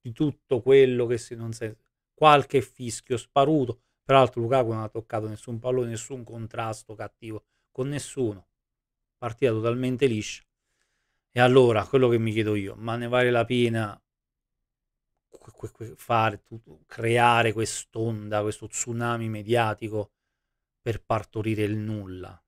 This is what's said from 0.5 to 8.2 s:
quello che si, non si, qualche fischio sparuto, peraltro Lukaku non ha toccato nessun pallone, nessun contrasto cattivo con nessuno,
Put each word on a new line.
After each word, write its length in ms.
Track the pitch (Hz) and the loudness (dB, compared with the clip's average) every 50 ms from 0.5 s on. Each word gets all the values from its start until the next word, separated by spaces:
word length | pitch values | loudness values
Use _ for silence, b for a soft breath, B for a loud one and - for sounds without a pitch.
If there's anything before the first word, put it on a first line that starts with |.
| 135 120 - | -4 -2 4
quello 440 | 127 135 139 135 127 127 120 123 | 6 8 8 8 6 4 0 0
che 120 | 117 123 113 | -2 -2 -4
si, 180 | - - 123 | -6 -12 -14
non 160 | 117 113 113 113 | -12 -10 -10 -10
si, 200 | - 117 110 107 _ _ _ _ _ _ _ _ | -10 -10 -12 -12 _ _ _ _ _ _ _ _
qualche 480 | _ 151 156 147 143 135 - - 139 120 | _ 6 8 8 8 4 2 0 0 0
fischio 540 | - _ _ 127 120 110 - _ _ 127 | 0 _ _ -10 -10 -10 -10 _ _ -6
sparuto, 680 | 117 - _ _ 143 139 143 160 151 131 117 117 _ _ _ _ _ _ | -6 -6 _ _ 2 4 4 4 2 0 -2 -6 _ _ _ _ _ _
peraltro 380 | - 135 135 131 117 - 123 | 4 6 6 6 4 2 -4
Lukaku 320 | 113 113 131 131 123 113 113 | -2 0 0 0 0 0 -2
non 100 | 110 110 | -6 -8
ha 60 | 107 | -8
toccato 400 | _ 117 110 _ - 110 107 107 | _ -12 -12 _ -8 -8 -6 -8
nessun 300 | 107 104 - - 120 113 | -10 -12 -12 -12 -12 -8
pallone, 320 | 110 127 127 131 123 117 | -4 -2 -2 -2 -2 -4
nessun 340 | 113 110 - - 139 127 117 | -6 -10 -10 -12 -14 -14 -14
contrasto 680 | - 117 117 113 107 - 117 113 113 110 - - _ 110 | -16 -14 -14 -14 -12 -10 -10 -8 -8 -10 -12 -14 _ -16
cattivo 500 | 107 110 101 _ _ - 113 107 104 _ _ _ _ _ _ | -14 -14 -16 _ _ -16 -14 -14 -14 _ _ _ _ _ _
con 160 | _ - 131 139 | _ -8 -6 -6
nessuno, 600 | 147 143 - - - 139 | -6 -8 -10 -10 -6 -4